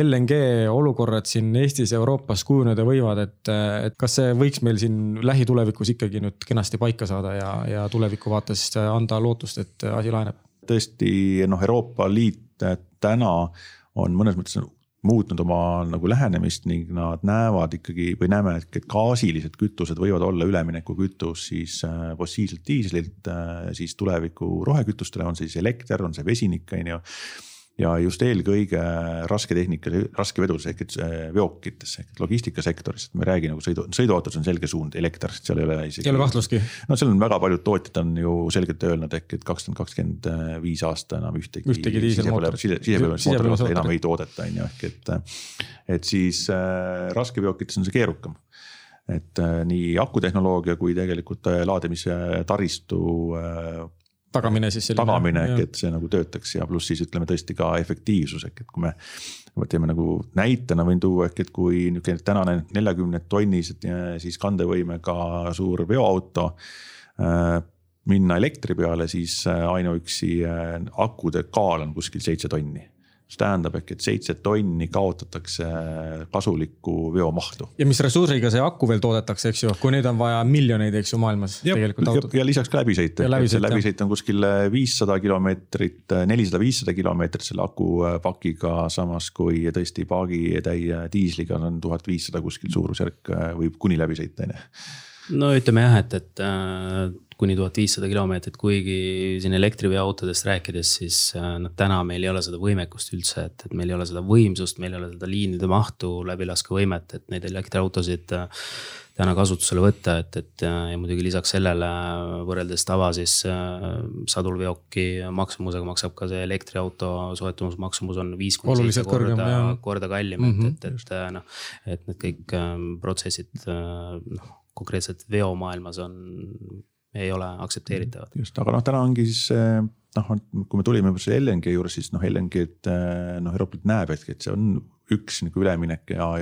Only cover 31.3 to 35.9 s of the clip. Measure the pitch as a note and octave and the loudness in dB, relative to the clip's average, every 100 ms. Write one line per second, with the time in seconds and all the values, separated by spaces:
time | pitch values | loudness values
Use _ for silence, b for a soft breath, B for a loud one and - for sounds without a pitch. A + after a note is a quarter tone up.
31.3 | F#2 F#2 - F2 - - - - - F2 | 0 0 -2 -12 -12 -12 -12 -12 -6 -2
32.3 | A#2 G2+ D#2+ E2+ E2 - - - F2 F2+ | -2 -2 -2 -2 -2 -6 -10 -8 -2 0
33.3 | F2+ D#2+ D#2 F2+ E2+ - F#2 B2 F2+ D#2 | 2 0 -2 -2 -4 -2 2 4 4 0
34.3 | D#2+ D#2+ E2+ F2 F2 D2+ F2 E2+ - - | -2 0 0 -2 -4 -4 -2 -2 -2 -8
35.3 | - - E2 D#2 D#2 D#2 | -6 -2 0 0 -2 -4